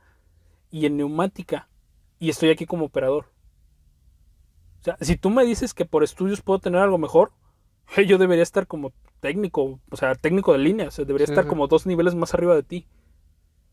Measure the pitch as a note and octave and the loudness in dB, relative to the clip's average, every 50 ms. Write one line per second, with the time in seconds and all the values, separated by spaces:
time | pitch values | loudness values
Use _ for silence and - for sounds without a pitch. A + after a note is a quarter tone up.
0 | _ _ _ _ _ _ _ _ _ _ _ _ _ _ - D#3 D#3 D3 D3 C#3+ | _ _ _ _ _ _ _ _ _ _ _ _ _ _ -6 -4 -2 -2 0 -2
1 | C#3+ C#3+ D3+ D#3+ F3+ G3 - - F3+ - - - - _ _ _ _ _ _ _ | -4 -4 -2 -4 -4 -4 -6 -10 -10 -8 -8 -10 -10 _ _ _ _ _ _ _
2 | _ _ _ _ E3+ D#3 D3+ - - D#3+ D#3+ - E3 - - E3+ D#3 C#3+ - - | _ _ _ _ -6 -6 -4 0 2 2 2 0 -2 -6 -6 -6 -6 -6 -4 -4
3 | C3 C3 C#3 D3+ C#3+ - _ _ _ _ _ _ _ _ _ _ _ _ _ _ | -2 -2 -2 -2 -6 -8 _ _ _ _ _ _ _ _ _ _ _ _ _ _
4 | _ _ _ _ _ _ _ _ _ _ _ _ _ _ _ _ - E3+ E3+ - | _ _ _ _ _ _ _ _ _ _ _ _ _ _ _ _ -8 -8 -8 -6
5 | D#3+ C#3 F3 - - F#3+ G#3+ C4 B3+ A#3+ A#3 - C4 A#3 - - F3 E3 - D3+ | -4 -4 -2 0 0 0 2 2 2 2 0 -2 -4 -6 -6 -6 -6 -2 0 0
6 | D3+ - - - F3+ F#3+ G3+ G3 - - F#3+ G3 - F#3+ F3 F3+ G3 G3+ F#3+ E3+ | 0 0 0 -4 -4 -4 -4 -4 -2 -2 -4 -2 -2 -2 0 2 2 2 2 0
7 | D#3 - - D#3+ G3 - - _ _ _ _ _ _ _ _ _ _ _ - - | -2 2 4 4 4 4 0 _ _ _ _ _ _ _ _ _ _ _ 0 0
8 | G3+ F3+ G3 F#3 F#3+ F#3 F3+ E3+ E3+ - - G3+ F#3 - - D#3 C#3+ C3 - _ | 4 4 4 4 6 4 4 4 2 2 0 -2 -4 -4 -8 -10 -10 -12 -14 _
9 | _ _ _ _ - C#3+ D3+ G3 G#3 F3+ - D#3+ C#3 C3+ C3+ - _ _ - - | _ _ _ _ -8 -6 -4 -4 -4 -4 -2 -2 -2 -4 -6 -10 _ _ -8 -4
10 | - C3 C3 - - D#3 E3+ G3 F#3+ - D#3+ C3+ C#3 D#3+ G3 A3 F#3 C#3 - - | -2 -2 -2 -2 -2 0 0 2 2 4 4 4 4 2 0 0 -4 -8 -8 -8
11 | C#3+ C3+ C#3 C#3 D3 D3+ D3 E3 F3+ D3 F3+ D#3 C#3+ C#3 D#3+ D#3 - F#3+ F3+ E3 | -6 -4 -2 -2 0 0 2 0 0 0 -2 -2 0 2 2 0 2 0 -2 0
12 | E3+ F3+ F3 F3 E3 - - E3+ E3+ F3 E3+ D3+ C#3 - E3+ F3 - _ _ _ | 0 0 0 -2 -4 -4 -2 -2 2 2 2 2 0 -2 -10 -14 -14 _ _ _
13 | _ _ _ _ _ _ _ _ _ _ _ _ _ _ | _ _ _ _ _ _ _ _ _ _ _ _ _ _